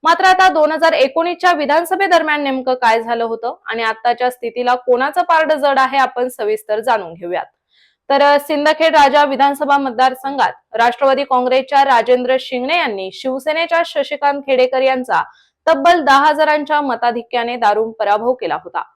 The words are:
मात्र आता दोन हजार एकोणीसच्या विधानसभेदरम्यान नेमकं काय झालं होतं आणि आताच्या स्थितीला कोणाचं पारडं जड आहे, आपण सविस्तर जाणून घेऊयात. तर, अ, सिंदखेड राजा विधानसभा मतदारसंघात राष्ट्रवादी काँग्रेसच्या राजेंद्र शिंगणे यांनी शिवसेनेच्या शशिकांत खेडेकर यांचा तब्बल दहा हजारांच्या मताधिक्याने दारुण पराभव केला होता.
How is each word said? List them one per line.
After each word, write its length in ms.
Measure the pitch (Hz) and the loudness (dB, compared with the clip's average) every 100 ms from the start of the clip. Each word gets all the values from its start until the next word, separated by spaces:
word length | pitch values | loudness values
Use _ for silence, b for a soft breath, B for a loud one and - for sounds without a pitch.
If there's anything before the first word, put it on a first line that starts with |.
मात्र 200 | 311 339 | 0 2
आता 240 | 381 370 370 | 2 4 2
दोन 240 | 311 302 | 2 0
हजार 200 | 311 330 | 2 0
एकोणीसच्या 600 | 320 262 294 330 349 370 | 2 0 0 -4 0 0
विधानसभेदरम्यान 880 | 339 285 302 339 370 392 339 311 294 | 0 0 0 0 -2 2 2 2 -2
नेमकं 320 | 277 262 254 | -2 -4 -4
काय 280 | 254 240 226 | 0 2 0
झालं 220 | 226 233 | -2 -4
होतं 300 | 233 226 233 302 - | -4 -4 -8 -10 -10
आणि 160 | 226 | -4
आताच्या 480 | 226 220 240 233 247 | -4 -2 -2 0 -2
स्थितीला 440 | 247 233 233 247 | -4 -10 -4 -2
कोणाचं 480 | 247 247 247 277 302 | -2 2 2 2 -2
पारडं 320 | 349 330 311 | 0 2 2
जड 240 | 311 277 269 | 0 2 2
आहे, 200 | 262 277 | 0 2
आपण 300 | 254 247 247 | -2 -2 -6
सविस्तर 520 | 254 208 214 - 214 | -4 -4 -4 -4 -4
जाणून 340 | 226 226 175 | 0 -2 -2
घेऊयात. 320 | 170 175 175 - _ _ _ _ _ _ | -12 -8 -6 -8 _ _ _ _ _ _
तर, 120 | 277 | 2
अ, 160 | 285 285 | 4 2
सिंदखेड 580 | 285 302 294 311 320 311 | 0 -2 0 2 2 4
राजा 280 | 277 285 | 4 4
विधानसभा 520 | 285 269 277 285 285 285 | 2 2 0 0 0 0
मतदारसंघात 720 | 269 226 262 254 269 277 208 - _ | 0 0 0 0 -8 -2 -2 -4 _
राष्ट्रवादी 500 | 220 233 233 269 269 | 0 0 2 0 0
काँग्रेसच्या 600 | 277 254 254 254 262 277 | 0 0 2 0 0 0
राजेंद्र 520 | 277 247 226 254 247 262 | 4 2 2 0 0 -2
शिंगणे 380 | 254 254 262 339 | -2 -8 -2 -2
यांनी 320 | 302 202 190 | -2 -6 -10
शिवसेनेच्या 680 | - 262 262 262 311 339 339 339 | -8 -8 -6 -4 -4 -2 -2 -2
शशिकांत 560 | 302 277 285 285 285 | -4 -6 -2 -2 -2
खेडेकर 400 | 277 262 254 262 | -2 0 2 2
यांचा 400 | 262 262 247 180 - b b _ - | 0 -2 -2 -4 -4 b b _ 0
तब्बल 340 | 311 311 349 | 2 4 2
दहा 240 | 277 269 | 4 4
हजारांच्या 560 | 294 302 311 302 285 302 | 4 2 2 0 0 -2
मताधिक्याने 760 | 285 233 240 233 226 247 233 240 | -2 -2 -2 -4 -6 -6 -4 -2
दारुण 360 | 226 208 226 | 0 0 -2
पराभव 400 | 226 202 208 233 | -4 -2 0 0
केला 240 | 254 180 151 | -4 -4 -6
होता. 180 | 170 165 - | -8 -12 -12